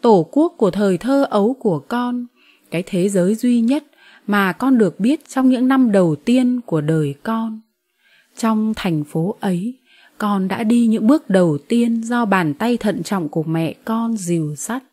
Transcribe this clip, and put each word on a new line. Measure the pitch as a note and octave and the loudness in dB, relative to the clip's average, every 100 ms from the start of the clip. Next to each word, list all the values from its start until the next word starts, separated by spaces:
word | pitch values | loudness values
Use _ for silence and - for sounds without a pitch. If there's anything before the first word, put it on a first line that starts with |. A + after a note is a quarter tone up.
tổ | A#3+ G3+ D#3 | 4 4 4
quốc | - E4 - | 0 0 0
của | G3+ | -2
thời | F#3+ G#3 F3+ | 0 -2 0
thơ | A3+ C#4 C#4 | 0 0 0
ấu | G#3 G3+ | 0 0
của | C4 A3 D#3 | 0 -2 -4
con, | - A#3+ B3 B3 A#3+ _ _ _ _ | -4 -6 -4 -6 -10 _ _ _ _
cái | D#3+ F3+ | -8 -4
thế | F3+ F#3+ | -2 0
giới | G3 F3 A3 | 0 0 0
duy | B3 A#3+ | 0 2
nhất | A3+ C#4+ - _ - - - | 2 0 -4 _ -20 -18 -2
mà | G3+ F#3+ | 0 0
con | F3+ C4+ B3+ | 0 0 4
được | G3 - | 2 2
biết | G#3 D4+ - | -2 -2 -4
trong | C4 C4 | 0 2
những | B3+ B3+ | 2 2
năm | C4+ B3+ | 2 4
đầu | G3+ F3+ D3 | 4 2 0
tiên | - B3 B3 B3 - | 0 2 2 -2 -2
của | D#3+ | -4
đời | D3+ D#3+ D3 C#3 | 0 0 -2 -6
con. | - A3+ A3+ A3 _ _ _ _ _ _ _ - | -6 -4 -6 -8 _ _ _ _ _ _ _ -4
Trong | A3+ G#3+ A3 G#3+ | 0 0 0 -2
thành | F#3+ D#3+ | -2 -2
phố | D3 E3 E3+ A3 | -2 -2 -4 -4
ấy, | G3+ F3 G#3 B3+ _ _ _ _ | -4 -2 -4 -10 _ _ _ _
con | G#3+ G3+ F#3+ | -4 -2 -2
đã | F#3+ | -2
đi | G#3+ A#3+ A#3 | 0 2 4
những | A3 G#3+ | 2 4
bước | D#4 - | 2 2
đầu | F#3+ F3+ D3 - | 2 2 0 -2
tiên | A#3 A#3+ A3+ | 0 0 -2
do | A3+ A#3+ A3+ | -2 -2 0
bàn | F#3+ D#3+ | 0 0
tay | C#3 A3+ A#3+ | -2 -2 -2
thận | G#3+ F3+ | -2 -4
trọng | D#3+ G3 D#3 | -4 -4 -4
của | - | -4
mẹ | D#3 D#3+ E3 - - | -4 -2 -4 -6 -6
con | A3+ A#3 A3+ | -4 -4 -4
dìu | F3 F3 D3+ D3 | -2 -2 -2 -8
dắt. | - B3 C4 | -8 -10 _